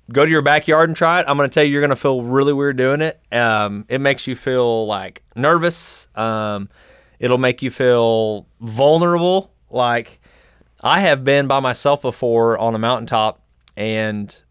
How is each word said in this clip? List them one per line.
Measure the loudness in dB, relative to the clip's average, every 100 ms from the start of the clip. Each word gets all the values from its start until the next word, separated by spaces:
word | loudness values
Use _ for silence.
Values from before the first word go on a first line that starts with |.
| -4
go | 0
to | 2
your | 2
backyard | 2 2 2 2 2
and | 2
try | 0 2
it. | 0
I'm | 0
gonna | 0
tell | 2
you, | 2
you're | 2
gonna | 0 0
feel | 0 -2
really | 0 2 2
weird | 2 0 0
doing | 0 0
it. | -2 -6 _
Um, | 0 2 2 -2 -6 -6
it | -2
makes | -2 -2 -6
you |
feel, | -8 -2 0 0 0 -2
like, | -6 -8 -16 _ -2
nervous. | 2 2 0 -4 -12 -20 -14 -6
Um, | -4 -4 -4 -6 -10 _ _ _ _ _
it'll | -2 0
make | 0 -2
you | -6
feel | -2 2 2 2 0 -2 -6 -12 _
vulnerable. | -10 0 2 4 2 0 0 0 -4 _ _
Like, | -4 -2 -2 -6 _ _ _ _ _ _ _
I | -2 2
have | 2 2
been | 2 2 2
by | 0
myself | -2 -2 0 0
before | -2 -4 0 2 2 0
on | -2
a | -2
mountaintop, | -2 -2 -2 -2 -2 -4 _ _ _ -8
and | -6 -4 -4 -6 -10 -16 _